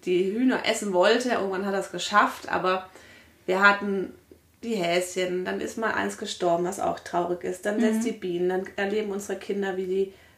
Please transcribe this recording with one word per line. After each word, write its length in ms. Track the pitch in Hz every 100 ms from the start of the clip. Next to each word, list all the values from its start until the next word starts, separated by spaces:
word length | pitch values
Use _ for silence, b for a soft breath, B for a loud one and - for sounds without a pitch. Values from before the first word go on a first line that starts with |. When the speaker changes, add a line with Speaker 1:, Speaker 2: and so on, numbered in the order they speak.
Speaker 1:
die 300 | - 180 190
Hühner 320 | 220 254 208 -
essen 260 | 220 208
wollte. 360 | 180 196 240 254
Irgendwann 360 | 220 196 190 202
hat 80 |
er 80 | 196
es 100 | 185
geschafft, 580 | 180 - 208 262 - -
aber 400 | 180 180 190 - B B B B B -
wir 160 | 185
hatten 520 | 202 202 208 196 175 - _ - _ _
die 100 | 233 220
Häschen, 680 | 170 175 180 185 180 180 185
dann 160 | 196
ist 160 | 220 226
mal 160 | 220
eins 240 | - 196 202
gestorben, 460 | 208 - 180 170 175
was 140 | 202
auch 200 | 170 170
traurig 440 | - 175 175 175
ist. 220 | 185 180 208
Dann 120 | 208
Speaker 2:
Mhm. 40 |
Speaker 1:
setzt 240 | 220 220 233
die 40 |
Bienen, 360 | 208 185 175 180
dann 180 | 185 190 -
erleben 360 | 196 214 208
unsere 260 | 196 202 196
Kinder, 400 | - 202 196 185
wie 80 | 185
die, 280 | 190 196 B B